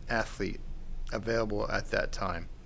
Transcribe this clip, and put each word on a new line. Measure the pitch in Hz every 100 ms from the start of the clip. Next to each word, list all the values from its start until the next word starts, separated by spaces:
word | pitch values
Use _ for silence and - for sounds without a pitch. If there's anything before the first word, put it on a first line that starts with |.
| -
athlete | 117 110 - 95 - - - - - -
available | 117 104 113 110 104 107
at | 98 -
that | 104 -
time. | - 95 85 85 -